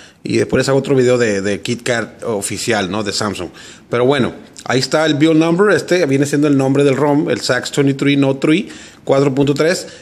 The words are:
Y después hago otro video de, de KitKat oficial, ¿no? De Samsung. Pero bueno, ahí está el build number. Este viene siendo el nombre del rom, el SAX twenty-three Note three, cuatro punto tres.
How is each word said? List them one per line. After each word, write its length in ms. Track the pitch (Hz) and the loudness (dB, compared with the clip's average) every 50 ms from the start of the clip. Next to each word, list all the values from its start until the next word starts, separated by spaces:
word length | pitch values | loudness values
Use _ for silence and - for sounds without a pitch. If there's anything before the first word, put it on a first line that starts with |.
| - - - _ | -20 -20 -20 _
Y 140 | - - 117 | -8 -4 -2
después 320 | 113 117 - - 131 131 135 | -2 0 0 0 0 0 2
hago 120 | 135 135 | 0 0
otro 160 | 131 - 143 | 0 2 2
video 220 | 131 123 123 123 123 | 2 2 2 2 2
de, 240 | 120 110 101 98 | 2 0 0 -2
de 200 | 95 104 101 92 | -2 -2 -4 -4
KitKat 640 | - - 120 107 - - 120 113 107 - - - - | -4 -6 -6 -6 -4 -4 -4 -4 -4 -6 -10 -10 -8
oficial, 680 | 117 110 101 101 - 104 92 - 117 113 104 101 87 | -6 -6 -6 -6 -6 -8 -6 -4 -2 0 0 0 -2
¿no? 120 | 95 110 110 | -4 -4 -4
De 100 | 101 95 | -4 -4
Samsung. 380 | - 110 104 90 87 87 78 - - - - - - - - | -4 -4 -4 -4 -6 -8 -12 -12 -16 -20 -20 -20 -20 -10 -6
Pero 160 | - 120 123 | -2 0 2
bueno, 280 | 127 147 139 113 90 - - - - - - - | 2 2 2 0 -2 -4 -8 -16 -20 -20 -12 -6
ahí 140 | - 117 135 | -4 -2 -2
está 260 | 131 - - 156 156 | -2 0 0 0 2
el 80 | 160 147 | 0 2
build 240 | 139 151 160 160 156 | 2 2 4 4 4
number. 360 | 165 165 170 175 208 214 180 | 2 2 2 2 2 2 2
Este 320 | 147 - - 180 185 170 139 | 2 0 0 0 0 2 2
viene 180 | 135 139 143 | 0 0 0
siendo 240 | 139 - 143 147 151 | 0 0 0 2 2
el 80 | 143 135 | 2 2
nombre 260 | 135 135 139 139 143 | 2 2 2 2 2
del 140 | 143 131 123 | 2 2 2
rom, 320 | 147 147 143 147 170 170 | 2 2 2 2 0 0
el 100 | 117 - | -2 -2
SAX 320 | - - 127 123 123 - | -2 -2 -2 -2 -4 -4
twenty-three 460 | - 147 143 139 135 135 147 139 143 143 | -2 0 0 0 0 0 0 0 2 2
Note 240 | 139 135 135 135 | 2 2 0 0
three, 260 | - 156 156 185 233 - - - - - - - - | 0 0 0 0 0 -4 -12 -20 -20 -20 -20 -8 -2
cuatro 280 | - 135 139 139 143 131 | 0 2 2 2 2 2
punto 200 | 139 143 139 143 | 2 2 2 2
tres. 340 | 123 151 165 185 - - - - - | 0 0 0 0 -2 -4 -12 -18 -20